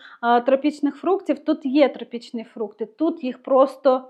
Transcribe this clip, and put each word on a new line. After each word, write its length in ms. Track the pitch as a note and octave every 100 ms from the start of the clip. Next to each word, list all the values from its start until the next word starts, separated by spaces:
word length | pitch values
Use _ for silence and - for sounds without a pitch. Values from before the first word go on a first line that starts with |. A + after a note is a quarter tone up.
| - -
а, 200 | A#3+ A#3+
тропічних 560 | A#3+ C4+ D4 D4 C#4+ -
фруктів. 420 | E4+ G4 F#4+ C#4
Тут 280 | - D#4 C4+
є 220 | C#4+ C4
тропічні 560 | - A#3 A#3+ - A3+
фрукти, 420 | A3 A3 G#3 - A3
тут 380 | - D#4+ -
їх 180 | B3+ A#3+
просто 680 | - C4 C#4 - C4+ C4